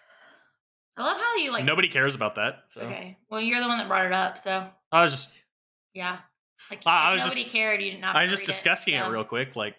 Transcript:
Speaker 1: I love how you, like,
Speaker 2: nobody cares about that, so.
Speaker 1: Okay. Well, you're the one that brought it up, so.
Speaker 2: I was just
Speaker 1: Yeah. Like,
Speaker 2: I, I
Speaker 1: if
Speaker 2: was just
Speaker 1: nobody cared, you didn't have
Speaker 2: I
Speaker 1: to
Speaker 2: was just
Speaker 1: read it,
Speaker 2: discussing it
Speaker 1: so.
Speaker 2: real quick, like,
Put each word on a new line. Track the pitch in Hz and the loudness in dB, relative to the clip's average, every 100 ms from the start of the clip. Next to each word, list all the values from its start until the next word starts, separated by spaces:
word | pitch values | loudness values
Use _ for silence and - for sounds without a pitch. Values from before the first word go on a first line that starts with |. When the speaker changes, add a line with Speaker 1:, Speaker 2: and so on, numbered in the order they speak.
| _ _ - _ _ _ _ _ _ - | _ _ -20 _ _ _ _ _ _ -4
Speaker 1:
I | |
love | 277 381 | -2 0
how | 466 453 | 0 0
you, | 285 | 0
like, | 233 135 | 0 0
Speaker 2:
nobody | 160 180 | 2 2
cares | 139 135 110 | 2 0 0
about | 107 107 | -2 -2
that, | 113 - _ | -4 -4 _
so. | 117 | -12
Speaker 1:
Okay. | 117 - 185 185 - | -10 -10 -12 -18 -10
Well, | 220 | -4
you're | 226 240 | -2 0
the | 247 | 0
one | 233 | -2
that | 190 | 0
brought | 190 185 | 0 2
it | |
up, | 190 185 - | 0 -2 -4
so. | 196 190 185 _ - | -4 -4 -6 _ 2
Speaker 2:
I | 160 | 6
was | 170 | 6
just | 135 - - _ _ _ _ _ | 4 -6 -10 _ _ _ _ _
Speaker 1:
Yeah. | 190 180 180 - _ _ _ - | -8 -8 -8 -12 _ _ _ -18
Like, | 196 165 | -4 2
Speaker 2:
I, | 170 160 | 4 4
I | |
Speaker 1:
if | 190 | 2
Speaker 2:
was | 180 | 0
just | 247 | -2
Speaker 1:
nobody | 233 | -2
cared, | 226 220 208 | -2 0 0
you | 196 | -2
didn't | 190 185 | -4 0
have | 156 | 2
Speaker 2:
I | |
Speaker 1:
to | 180 | 2
Speaker 2:
was | |
just | 190 | 0
Speaker 1:
read | 170 | -2
it, | |
Speaker 2:
discussing | 151 175 185 - 143 | 0 2 2 0 0
it | |
Speaker 1:
so. | 113 | 0
Speaker 2:
real | 110 110 | -2 -2
quick, | 117 131 120 | -4 -4 -4
like, | 107 | -6